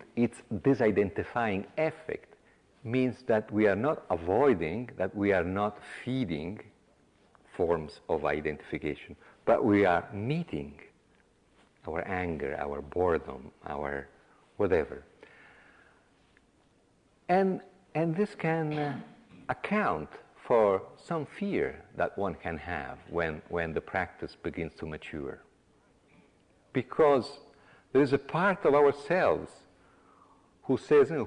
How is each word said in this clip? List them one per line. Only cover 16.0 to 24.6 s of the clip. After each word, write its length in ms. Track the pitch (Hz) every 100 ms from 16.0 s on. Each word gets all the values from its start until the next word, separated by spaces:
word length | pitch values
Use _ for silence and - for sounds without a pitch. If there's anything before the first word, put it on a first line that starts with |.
| _ _ _ _ _ _ _ _ _ _ _ _ -
And, 320 | 180 190 190 - _ _ -
and 180 | 165
this 220 | 160 208 -
can, 360 | 160 165 156
uh, 280 | 151 143 - - - _ - -
account 600 | 127 - 208 156 78 76 - - - -
for 360 | 120 104 95 - -
some 300 | - 170 135
fear 560 | - 202 120 67 65 - -
that 200 | 85 -
one 180 | 98
can 220 | 78 90 80
have 400 | 82 82 67 - -
when, 320 | 85 82 78 -
when 240 | 85 82
the 80 | 80
practice 560 | - 95 87 - 80 -
begins 340 | 82 71